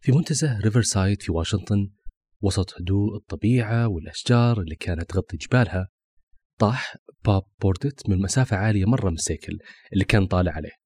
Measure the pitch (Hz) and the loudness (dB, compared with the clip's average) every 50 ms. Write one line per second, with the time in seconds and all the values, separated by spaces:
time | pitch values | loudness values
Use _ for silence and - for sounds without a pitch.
0 | _ - 127 147 175 - 160 127 - 151 123 104 95 110 107 123 110 - - 101 | _ 4 2 2 2 0 -2 -2 0 0 -2 0 0 2 2 2 2 2 2 2
1 | 95 95 101 98 - - 85 82 85 - - 98 92 - 107 101 98 98 101 _ | 2 2 0 0 -2 -4 -2 -2 -2 -2 -2 -4 -2 0 0 0 0 -2 _ _
2 | _ - _ _ _ _ _ _ - 101 95 - 92 - - - 90 87 98 98 | _ -18 _ _ _ _ _ _ -2 -2 0 0 -2 -4 -4 -12 -4 -2 0 0
3 | 101 104 107 - - _ - - - 104 123 127 120 107 117 117 117 117 98 82 | 0 0 -4 -6 -12 _ -12 -2 0 2 2 2 2 0 0 0 0 0 -2 -4
4 | 78 82 - - - - 123 120 120 120 120 107 90 80 78 - - - 90 80 | -6 -10 -14 -12 0 2 4 4 6 4 2 2 -2 -6 -8 -10 -4 -4 -4 -4
5 | 82 - - 92 90 _ - 85 - - - 127 123 - - 92 92 - _ _ | -4 -4 -2 -4 -4 _ -8 -10 -6 0 2 2 2 2 0 -6 -6 -6 _ _
6 | _ _ _ _ _ _ _ _ _ _ _ _ 110 104 120 131 - - - - | _ _ _ _ _ _ _ _ _ _ _ _ 0 2 2 0 -6 -10 -12 -18
7 | _ - - _ _ 117 101 98 95 _ _ _ - 98 95 - - 139 - - | _ -20 -20 _ _ 2 2 2 0 _ _ _ 0 0 0 0 -2 -6 -6 -6
8 | - - 98 92 98 98 - 131 131 - - 95 98 110 107 104 92 101 123 127 | -4 -2 0 0 0 0 0 0 0 0 0 0 0 2 2 2 2 2 2 2
9 | 101 95 85 78 - - 82 - - - 107 - - - - _ _ - - 98 | 0 -2 -2 -2 -4 -6 -6 -6 -6 -12 -12 -12 -12 -18 -20 _ _ -4 -2 -2
10 | 98 - - 110 95 92 - 90 90 87 78 80 78 - - _ _ | 0 4 4 2 2 4 2 2 2 0 -2 -4 -10 -10 -14 _ _